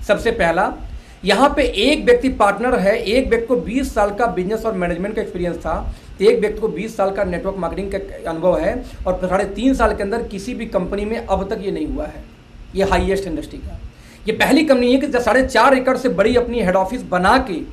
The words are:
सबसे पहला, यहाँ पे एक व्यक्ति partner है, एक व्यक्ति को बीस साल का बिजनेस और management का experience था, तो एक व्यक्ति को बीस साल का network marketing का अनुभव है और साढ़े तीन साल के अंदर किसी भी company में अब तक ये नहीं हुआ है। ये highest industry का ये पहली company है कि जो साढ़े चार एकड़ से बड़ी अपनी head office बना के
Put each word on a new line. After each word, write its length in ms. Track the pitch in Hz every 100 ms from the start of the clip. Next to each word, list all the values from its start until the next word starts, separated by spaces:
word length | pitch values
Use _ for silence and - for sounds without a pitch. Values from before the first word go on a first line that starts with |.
सबसे 280 | - 196 233
पहला, 400 | - 170 165 214 - - - - - 185
यहाँ 240 | 202 277 285
पे 80 | 262 170
एक 200 | 240 302 196
व्यक्ति 240 | 240 262
partner 440 | 262 202 202 240 240
है, 200 | 190 214
एक 320 | - 240 226
व्यक्ति 180 | 226 226
को 80 | 240
बीस 360 | - 247 262 226
साल 160 | 202
का 140 | 202 233
बिजनेस 380 | 175 185 220 220
और 80 |
management 420 | 190 175 175 202 220
का 60 |
experience 360 | 196 180 175 165
था, 180 | 165 180 - - - -
तो 60 | 196
एक 140 | 240
व्यक्ति 220 | 202 208
को 60 | 214
बीस 280 | 165 220 -
साल 140 | 196
का 120 | 196
network 340 | 196 170 180 190
marketing 340 | 170 165 196
का 360 | 196 190 - 165
अनुभव 280 | 160 180 160
है 160 | 170 254 - - 190
और 120 | 180
साढ़े 240 | 185 185 202
तीन 260 | - 247
साल 220 | 262 220 208
के 80 |
अंदर 200 | 196 226 226
किसी 260 | 196 247
भी 120 | 247 226
company 380 | 196 180 202 208
में 120 | 226
अब 320 | - 190 190
तक 120 | 220
ये 100 | 190
नहीं 160 | 165 151
हुआ 180 | 147 151
है। 180 | - - - - - - 185
ये 80 |
highest 440 | 190 185 180 190 185
industry 320 | 151 147 -
का 200 | - - - - - - 196
ये 60 | 220
पहली 280 | 214 277
company 300 | 311 254 247
है 60 | 262
कि 80 | 277
जो 120 | 240
साढ़े 260 | 233 240 262
चार 260 | 214 247
एकड़ 240 | 262 254 -
से 120 | 247
बड़ी 240 | 180 208 240
अपनी 240 | 240 233
head 140 | 185 185
office 260 | 190 247 180
बना 280 | 180 190 254
के 200 | 254 160 -